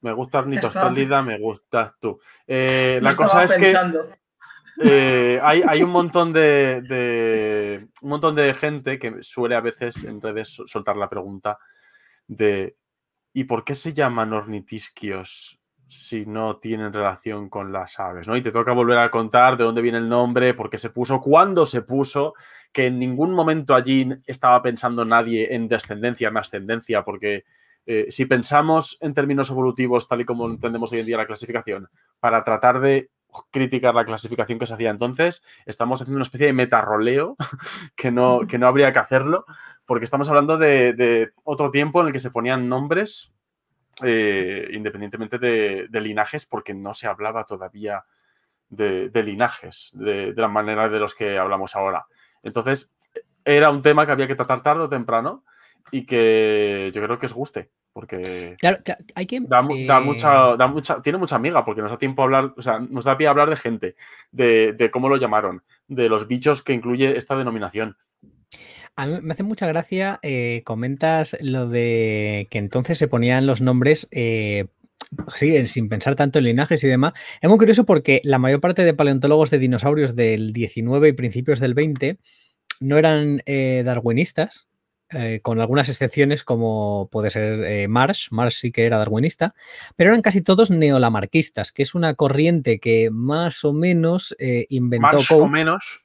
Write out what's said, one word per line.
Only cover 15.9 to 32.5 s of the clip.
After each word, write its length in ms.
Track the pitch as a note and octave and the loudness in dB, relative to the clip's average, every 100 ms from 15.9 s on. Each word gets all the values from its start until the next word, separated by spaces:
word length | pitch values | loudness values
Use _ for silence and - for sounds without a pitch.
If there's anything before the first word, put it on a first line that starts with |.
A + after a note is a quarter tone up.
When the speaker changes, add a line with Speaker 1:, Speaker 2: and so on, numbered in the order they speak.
| - - A#2 G#2+ | -18 -12 -10 -8
Speaker 1:
no 300 | G#2+ A2 G#2 | -6 -6 -6
tienen 360 | A2+ A2 G#2+ | -8 -8 -6
relación 540 | G#2 G2+ F#2 - G#2+ G2+ | -4 -4 -4 -10 -10 -10
con 220 | G#2 G2 | -10 -8
las 280 | F#2+ F2+ - | -8 -10 -10
aves?", 280 | F#2+ F2+ F2+ | -10 -10 -6
¿no? 80 | A#2+ | -4
Y 60 | |
te 100 | B2 | -2
toca 200 | A2 A#2 | -2 0
volver 260 | B2 A#2+ A#2+ | 0 2 4
a 140 | A#2+ | 2
contar 440 | A#2 A2 B2 B2+ B2+ | 0 2 4 4 4
de 100 | A2+ | 0
dónde 160 | A#2 | 0
viene 160 | A#2+ A#2 | -2 -2
el 100 | A#2 | 0
nombre, 460 | A#2+ B2 B2 B2+ B2 | 0 2 2 0 0
por 140 | G#2+ | -6
qué 80 | G#2+ | -8
se 100 | A#2 | -10
puso, 320 | - B2 C3 | -8 -2 -2
cuándo 440 | C3+ D3+ G3 F3+ D3+ | 4 4 6 2 0
se 160 | B2+ | -2
puso, 500 | - C3+ C3 C#3+ D3+ - - - _ | -4 -4 -2 -2 -4 -6 -20 -20 _
que 160 | - B2+ | -2 -2
en 100 | B2 | -2
ningún 360 | B2+ B2+ E3 F3+ | -4 -2 -2 0
momento 400 | D#3+ D#3+ C#3+ C3 | 0 -2 2 2
allí 340 | B2+ C3+ B2+ C3+ - | 4 0 0 -6 -10
estaba 380 | B2+ B2+ B2 | -2 4 4
pensando 420 | B2 A#2 B2 A#2+ A2+ | 2 -4 -4 -2 2
nadie 480 | A#2 A#2 A2+ A2 | 2 2 -2 -2
en 140 | B2 A2+ | -4 -2
descendencia, 640 | A#2 - G#2 A#2+ A#2 A2 | -4 -4 -6 -4 -2 -4
en 80 | A2 | -4
ascendencia, 680 | - G2+ G2 A2+ - A2 | -8 -12 -8 -8 -2 -4
porque, 400 | G2 G2 G#2 G2+ _ _ _ _ - | -4 -6 -6 -6 _ _ _ _ -4
eh, 200 | A2 G#2+ | -4 -4
si 160 | - C3 | -4 0
pensamos 720 | C3 A#2 D3 D#3 D#3+ D3+ - | 0 2 0 2 0 0 -8
en 120 | D#3 | -6
términos 360 | C#3+ C#3 C#3 C3 | -2 -2 -2 -2
evolutivos, 580 | C3 B2+ B2 B2+ B2 - | -2 -2 0 0 0 0
tal 140 | A#2+ | -6
y 40 | A#2+ | -4
como 220 | A#2+ A#2 | -6 -6
entendemos 440 | A2+ B2 A#2 A#2 | -6 -6 -6 -6
hoy 60 | A#2 | -6
en 60 | A2 | -4
día 100 | A2+ | -4
la 80 | A2 | -6
clasificación, 640 | G#2+ A#2+ A#2 A2+ G2 F#2+ _ _ _ | -10 -8 -8 -8 -10 -12 _ _ _
para 220 | A#2 A2+ | 0 0
tratar 340 | A2+ | 0